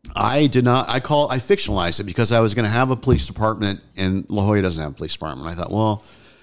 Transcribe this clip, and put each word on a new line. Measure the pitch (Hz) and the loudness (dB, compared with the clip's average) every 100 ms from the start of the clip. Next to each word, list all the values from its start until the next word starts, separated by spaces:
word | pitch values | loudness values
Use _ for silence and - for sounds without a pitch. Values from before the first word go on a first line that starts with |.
| - 101 | -10 -2
I | 104 135 151 | 0 2 2
did | 127 | 4
not, | 120 123 120 | 4 2 2
I | 127 | -2
call, | - 147 147 | 0 0 0
I | 127 | -2
fictionalized | - 196 - 101 87 - | 0 0 0 -2 0 -2
it | 101 | -4
because | 90 110 | -2 2
I | 117 | 4
was | 113 | 2
gonna | 101 107 | 2 0
have | 113 131 | 2 2
a | 127 | 0
police | 131 120 - | 2 2 0
department, | 101 110 110 101 98 - - | -2 -2 0 -2 -2 -8 -4
and | 95 95 - | 0 0 -2
La | 104 101 | 0 2
Jolla | 104 | 2
doesn't | 92 80 | 0 -2
have | 76 | -6
a | 71 | -8
police | 80 | -8
department. | - 78 65 76 | -6 -8 -8 -8
I | |
thought, | 85 - | -6 -4
"Well, | 101 110 104 - - - - | 0 0 -2 -6 -20 -20 -20